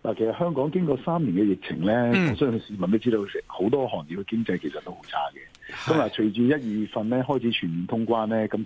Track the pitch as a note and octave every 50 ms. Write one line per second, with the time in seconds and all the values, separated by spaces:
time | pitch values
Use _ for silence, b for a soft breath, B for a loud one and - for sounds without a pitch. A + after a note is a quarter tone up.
0 | - A#2 G#2 F#2+ A2 A2+ G#2+ - F3 F3 D#3+ C3 C3+ D#3 D#3 F#3 F3+ D3+ C3+ B2+
1 | - F3+ E3 F3 D#3+ A#2 E2+ F#2 G#2+ G#2 F#2 - - - D#2+ D2 E2 G2 A2 A#2+
2 | A#2+ A#2+ A#2+ F#3+ F3 D3+ A2 - D3 C3 A2+ A2 - - G#2+ G2 F2+ F2+ G#2+ A2
3 | - B2 A2+ G#2+ G2+ G2 - G2 - - - - F2+ D3+ C3 C#3+ C3 A2 G#2 F2
4 | D2+ D2 E2+ G2 G2+ - A2+ A2+ A2+ - F#2+ E2+ - D2 - - - - F#2 -
5 | - - - - - - - - - - - - - - - - - - D#3+ D#3
6 | B2 G#2+ - - A2 A2 G2 A#2 A#2+ B2 D3+ D3 B2+ A2 G#2 G#2+ G#2+ G2+ - A#2
7 | G#2+ A2 B2 B2+ B2+ - C#3+ B2+ A#2 A#2 A2 - - F2 E2 E2+ F2+ - A#2+ A2+
8 | A2+ A2 A#2 A2+ A2 G#2+ A2+ A2 G#2+ G#2 - G#2 A2